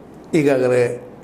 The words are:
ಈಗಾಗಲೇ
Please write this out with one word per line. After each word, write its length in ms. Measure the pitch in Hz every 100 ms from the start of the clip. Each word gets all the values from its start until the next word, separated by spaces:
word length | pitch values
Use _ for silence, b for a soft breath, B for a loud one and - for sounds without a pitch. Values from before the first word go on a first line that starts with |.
| - - -
ಈಗಾಗಲೇ 720 | 156 143 135 127 123 120 - - -